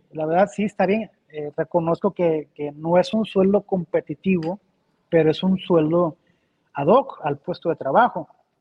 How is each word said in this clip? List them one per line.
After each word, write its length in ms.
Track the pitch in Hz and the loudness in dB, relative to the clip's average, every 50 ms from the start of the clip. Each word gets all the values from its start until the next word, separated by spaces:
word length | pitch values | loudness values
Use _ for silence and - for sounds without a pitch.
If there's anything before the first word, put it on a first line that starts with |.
| _ _ | _ _
la 140 | - 151 156 | -8 -6 -4
verdad 220 | 156 165 180 202 | 0 2 2 2
sí 160 | - - - 208 | 2 0 -4 -6
está 220 | 208 - - 196 | -6 -2 -2 0
bien. 260 | 180 202 220 214 - _ _ _ _ | 0 0 -2 -4 -8 _ _ _ _
Eh, 220 | - 151 147 147 - | -12 -12 -12 -8 -6
reconozco 540 | - 160 - - 175 165 170 170 - - 202 | -6 -6 -2 -2 -2 0 0 -2 0 -2 -4
que, 380 | - - 180 170 160 156 147 - _ | -2 0 0 0 0 -2 -4 -10 _
que 160 | - 147 147 | -10 -10 -10
no 260 | 147 151 156 165 175 | -10 -8 -4 2 2
es 160 | 180 180 - - | 2 2 2 -2
un 120 | 220 220 | -4 -4
sueldo 380 | - - 196 190 196 202 202 196 | -2 0 2 2 2 2 0 0
competitivo, 960 | - 196 185 165 - - 160 - - 151 - - 190 190 170 156 165 190 - _ _ _ _ _ _ _ _ _ _ | -2 -4 -6 -4 -4 -4 -4 -4 -4 -10 -6 -2 -2 -2 0 -2 -6 -8 -8 _ _ _ _ _ _ _ _ _ _
pero 220 | 170 165 156 156 | 2 2 4 2
es 120 | 151 - 190 | 0 0 0
un 140 | 185 190 | -2 -2
sueldo 600 | 185 - - 175 165 156 151 165 175 175 165 - _ _ _ _ _ _ _ _ _ _ _ _ | -2 0 2 2 2 2 2 2 0 0 0 -4 _ _ _ _ _ _ _ _ _ _ _ _
ad 140 | 143 143 | -4 0
hoc 320 | 151 214 - - - - - - | 4 4 4 2 0 -10 -8 -6
al 140 | 147 143 | -6 -6
puesto 320 | 143 _ 185 170 - - 170 | -6 _ -10 -10 -6 -4 -6
de 60 | 156 | -6
trabajo." 540 | - 135 135 147 202 240 233 - 180 - - _ _ _ _ _ _ | -4 -4 0 2 2 2 2 0 -6 -12 -12 _ _ _ _ _ _